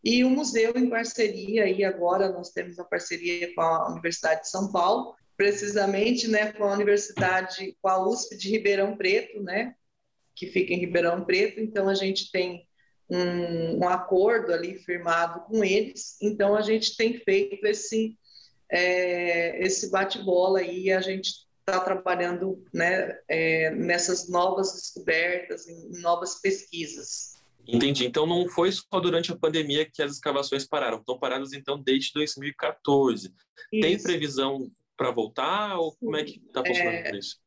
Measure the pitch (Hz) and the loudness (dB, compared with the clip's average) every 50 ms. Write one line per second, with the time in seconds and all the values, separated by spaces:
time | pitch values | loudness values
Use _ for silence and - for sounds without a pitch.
0 | - 220 240 247 254 262 262 285 302 254 220 226 226 233 240 254 254 247 233 226 | 2 4 4 4 6 6 4 2 0 0 2 2 2 4 4 2 2 2 2 0
1 | 226 233 - - 220 208 196 190 196 196 214 226 208 185 185 190 196 185 180 170 | -2 -4 0 0 0 0 0 -4 -6 -2 2 2 2 2 2 2 2 0 0 0
2 | 175 175 185 190 196 190 180 175 175 - _ 180 175 180 175 175 175 - 175 175 | 2 2 4 4 2 0 0 -4 -8 -8 _ -8 -8 -8 -10 -14 -6 -4 -4 -6
3 | - - 175 165 170 175 175 175 175 175 - 170 165 165 165 160 - 165 165 170 | -4 -6 -8 -6 -4 -4 -4 -4 -6 -6 -2 0 0 2 2 0 0 -2 -4 -4
4 | 165 165 165 - - 160 156 160 - - - 185 202 196 196 180 175 190 226 254 | -4 -4 -4 -2 0 0 0 0 -2 -6 -4 -4 -4 -2 0 2 4 4 2 2
5 | 247 - - _ _ _ _ - 202 202 202 202 208 208 202 214 196 196 196 196 | 0 -6 -12 _ _ _ _ 2 2 2 2 0 -4 0 2 2 2 2 2 2
6 | 214 240 247 247 - 226 214 208 214 214 208 - 208 202 196 202 208 208 208 202 | 2 2 2 2 2 2 2 2 2 0 -2 0 0 2 2 2 4 4 4 4
7 | - - - - 196 180 185 185 190 185 - - 196 190 - _ - 190 185 190 | 2 -4 -2 0 2 2 2 0 0 -2 -8 -8 -8 -10 -10 _ 0 2 2 4
8 | 190 202 233 247 - - - 196 190 196 220 220 185 202 196 196 196 208 220 208 | 2 0 0 -2 -4 -8 -10 -8 -2 0 0 2 4 2 4 4 2 0 0 0
9 | - 180 196 226 - - - 208 196 175 185 208 240 254 - _ _ _ _ _ | 0 2 2 2 0 -4 -10 -10 -8 -4 -2 -4 -4 -4 -8 _ _ _ _ _
10 | _ _ _ _ _ _ _ - 185 180 - 185 185 185 175 175 175 170 175 175 | _ _ _ _ _ _ _ -12 -12 -4 -2 -2 0 0 0 -2 -2 0 0 2
11 | 170 170 170 180 175 - 180 190 208 220 - 220 220 220 214 202 190 196 196 196 | 2 2 0 0 0 0 2 2 2 0 0 -4 -6 -2 -2 0 2 2 2 2
12 | 196 190 190 - - - - 185 180 180 175 175 - _ _ _ _ _ _ _ | 0 0 -2 -2 -6 -4 -2 -2 -2 -2 -6 -12 -16 _ _ _ _ _ _ _
13 | _ _ 180 180 180 175 175 175 175 170 170 165 165 165 170 160 180 180 180 180 | _ _ -2 0 0 0 0 -2 -2 -2 -2 -2 -2 -2 0 0 2 2 2 0
14 | - - 196 180 196 226 240 220 - 180 170 170 175 180 190 185 - - 180 175 | 0 2 4 4 4 4 4 2 0 0 -2 -2 -2 -6 -10 -12 -8 -8 -6 -4
15 | 170 170 165 170 170 170 165 175 - 202 220 220 202 185 190 220 214 269 - - | -2 0 2 2 0 -2 -4 -10 -8 -2 0 0 2 2 2 0 0 -2 -8 -12
16 | - - - _ 202 208 214 214 196 202 208 214 208 208 220 220 220 - - - | -14 -14 -10 _ -2 -2 2 2 2 4 4 2 2 2 0 2 0 -2 -2 0
17 | 226 233 247 - - 202 190 196 196 - 202 - 208 208 214 - - - 226 220 | 0 0 0 0 0 2 2 4 2 0 -4 -2 0 0 0 0 -4 -2 -2 -2
18 | 220 220 - _ _ _ _ - - _ _ _ _ _ 165 175 180 180 180 180 | -2 -2 -4 _ _ _ _ -20 -20 _ _ _ _ _ 0 2 2 4 2 2
19 | 180 180 180 175 175 175 170 170 170 170 - - 185 185 185 - - 180 190 190 | 2 2 0 0 0 0 2 2 0 0 -2 0 0 0 0 -2 -2 0 0 0
20 | 196 190 - - 196 190 180 180 185 190 190 190 180 170 175 180 185 190 190 185 | 0 0 -4 -4 0 2 4 4 6 4 4 2 2 0 -4 -2 0 2 2 2
21 | 185 196 190 190 190 - - - _ _ _ _ _ - 185 185 185 185 190 185 | 0 -2 -4 -4 -6 -6 -8 -8 _ _ _ _ _ 0 0 0 0 0 -2 0
22 | - 185 175 180 175 175 175 175 190 190 185 - - - - 170 170 175 185 190 | 0 0 0 0 0 -2 -2 -2 -2 -4 -4 -6 -10 -8 -2 0 2 2 2 2
23 | - - - - _ - 156 160 165 160 160 160 160 156 156 165 170 175 170 165 | 0 -4 -6 -12 _ -4 -2 0 2 2 2 2 2 0 0 0 0 0 2 2
24 | - - 180 180 - 175 180 175 180 - - - 190 190 - - - - - 180 | 2 0 0 -2 -4 -2 0 2 2 2 2 0 -2 -2 -4 -8 -14 -14 -14 -6
25 | - - 160 160 170 175 180 180 175 - 175 170 - 170 170 170 165 - 180 175 | -2 0 0 2 2 0 -2 -4 -6 -8 -12 -12 -12 -18 -18 -18 -16 -16 -14 -4
26 | 170 170 175 175 180 175 - - - 196 190 190 - _ - 170 160 143 143 147 | 0 0 2 2 0 -8 -8 -2 0 0 0 0 -6 _ -8 -8 -8 -8 -10 -14
27 | 147 - - - - - - - _ _ _ _ _ 117 120 117 127 139 143 139 | -12 -12 -12 -12 -12 -14 -18 -20 _ _ _ _ _ 0 2 2 4 2 2 0
28 | 123 123 - 156 156 165 175 175 180 175 - - 170 190 196 - - _ - 185 | 0 0 2 2 2 2 2 0 0 0 2 2 2 2 2 -2 -6 _ -2 0
29 | 165 180 165 165 170 - 170 - - 156 151 165 151 143 139 147 156 156 _ - | 2 2 2 2 0 -2 -4 -2 -2 0 0 0 -2 0 0 0 0 -2 _ -4
30 | 151 143 143 - - 151 139 139 139 - 139 139 135 - 151 147 131 117 110 110 | -4 -4 -4 -4 -4 -2 0 0 0 0 -2 -4 -2 -2 -2 -2 0 -2 -2 -4
31 | - - 123 127 143 131 127 135 139 135 139 139 135 139 143 147 135 135 131 135 | -4 -6 -4 -4 -2 -2 -2 -4 -4 -8 -12 -12 -6 -6 -6 -2 2 2 2 2
32 | 135 - - 151 151 147 - 135 139 143 143 - - 147 - _ _ 147 143 139 | 2 -2 -2 -2 -4 -4 -4 -8 -8 -10 -6 -4 -4 -4 -4 _ _ 4 4 6
33 | 139 127 113 101 95 92 _ _ _ _ _ - - - - 220 202 160 190 208 | 6 4 2 0 -6 -14 _ _ _ _ _ -20 -12 -4 0 2 2 2 2 2
34 | - - 175 156 151 143 135 131 135 135 139 135 131 - _ _ _ _ _ - | 0 -2 -2 -2 -2 -4 -2 -2 -2 -2 -2 -4 -8 -10 _ _ _ _ _ -2
35 | 131 127 117 117 110 107 _ - 135 156 185 208 214 208 196 175 165 156 - _ | -2 -2 0 -2 -4 -2 _ -4 -2 -2 -2 -2 -2 -2 -2 -2 -2 -4 -4 _
36 | 247 220 - 151 147 147 - - - - - - 165 180 180 180 175 170 170 170 | -6 -4 -4 -4 -4 -6 -10 -18 -20 -8 -6 -6 -4 -2 -2 0 0 -2 -2 -4
37 | 170 - - 196 - - - _ _ | -6 -6 -8 -8 -10 -12 -16 _ _